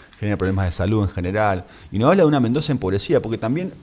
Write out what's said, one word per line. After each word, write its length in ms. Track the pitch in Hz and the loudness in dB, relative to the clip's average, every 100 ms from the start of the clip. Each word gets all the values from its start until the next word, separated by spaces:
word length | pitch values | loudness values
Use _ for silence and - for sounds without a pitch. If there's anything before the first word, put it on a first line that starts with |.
| - - | -20 -6
genera 180 | 104 101 | -4 -2
problemas 280 | 92 98 92 | 0 0 0
de 60 | |
salud 300 | - 92 110 | 0 0 0
en 80 | 95 | 0
general, 540 | - 90 104 107 90 - - - | -2 -4 0 0 -2 -6 -20 -8
y 80 | 98 | 0
nos 120 | 131 | 4
habla 120 | 196 | 4
de 60 | 156 | 4
una 100 | 143 | 4
Mendoza 320 | 113 139 151 | 2 0 -2
empobrecida, 480 | 127 92 98 - 143 | -2 -2 0 2 0
porque 160 | 113 113 | 0 -4
también, 380 | 113 151 185 - | -2 -4 -4 -10